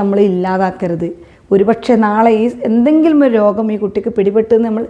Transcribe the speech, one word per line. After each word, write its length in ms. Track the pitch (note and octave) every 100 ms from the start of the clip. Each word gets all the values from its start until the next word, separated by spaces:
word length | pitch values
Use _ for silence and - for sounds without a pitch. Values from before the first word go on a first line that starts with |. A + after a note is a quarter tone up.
നമ്മൾ 180 | G3+ G3+ G3+
ഇല്ലാതാക്കരുത്. 760 | F3+ F#3 F#3 F#3+ F#3 F3+ E3 E3+ - - - -
ഒരുപക്ഷെ 400 | G3 G3 A3+ - A#3 G#3+
നാളെ 240 | G#3 A#3 A3
ഈ 20 | A#3 B3+ -
എന്തെങ്കിലും 500 | A#3 B3+ D#4 D#4+ D4 C#4
ഒരു 60 | A3+
രോഗം 260 | G#3 G#3 A3
ഈ 20 | G#3+
കുട്ടിക്ക് 280 | G#3 G3+ A3 A3
പിടിപെട്ടെന്ന് 500 | G3 G#3+ - A3+ A3+
നമ്മൾ 160 | G#3+